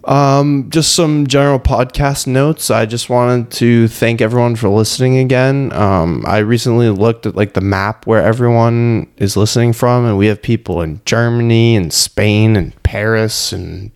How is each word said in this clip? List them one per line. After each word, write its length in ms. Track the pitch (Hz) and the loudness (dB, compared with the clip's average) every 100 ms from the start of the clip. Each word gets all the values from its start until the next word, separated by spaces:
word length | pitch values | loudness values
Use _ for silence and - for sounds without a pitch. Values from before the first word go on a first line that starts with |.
Um, 640 | - 139 139 139 143 143 127 | 0 0 2 2 2 -2 -2
just 240 | 165 147 | -2 0
some 320 | - 160 151 143 | 0 0 0 0
general 340 | 139 143 135 | 2 2 0
podcast 680 | - 117 127 - 139 139 - | 0 0 -2 -2 -2 -2 -2
notes. 420 | 131 143 160 - | 0 0 -2 -2
I 160 | 113 113 | -2 -2
just 240 | 117 - | -4 -2
wanted 400 | 123 123 123 117 | 0 2 0 -4
to 340 | - 120 117 113 | 0 2 4 2
thank 340 | - 117 117 | 0 -2 0
everyone 340 | 110 120 120 113 | 0 0 0 0
for 140 | 110 | 0
listening 480 | 104 107 - 127 131 | 2 0 0 0 2
again. 560 | 131 127 131 139 135 | 2 2 2 0 -4
Um, 500 | 76 101 95 82 67 53 | -2 0 2 0 -2 -2
I 100 | 107 | -2
recently 540 | 107 117 127 117 117 | 0 0 0 2 2
looked 340 | 95 113 113 110 | 2 0 0 -6
at, 100 | 90 | -2
like, 180 | 104 | -2
the 80 | - | -2
map 440 | 95 98 98 113 - | -2 -2 -4 -6 0
where 160 | 110 | 2
everyone 920 | 90 113 120 117 117 117 117 113 - _ | 2 0 2 2 2 2 0 -2 -4 _
is 200 | 101 101 | -2 0
listening 360 | 107 117 117 | 0 2 0
from, 320 | 113 123 123 120 | 0 0 2 0
and 140 | 101 | 2
we 80 | 107 | 0
have 120 | 104 | 0
people 440 | - 113 - 85 | -4 -4 -2 -4
in 180 | 80 76 | -4 -8
Germany 720 | - 117 117 117 117 113 117 113 | -4 0 0 0 2 2 4 2
and 160 | 82 | 0
Spain 640 | - - - 104 104 110 107 | -4 -4 -2 0 2 2 2
and 280 | 85 - | -2 -6
Paris 680 | - 110 107 113 110 - - | -6 -4 -2 -2 -2 -4 -8
and 380 | 95 87 85 101 | -8 -10 -12 -16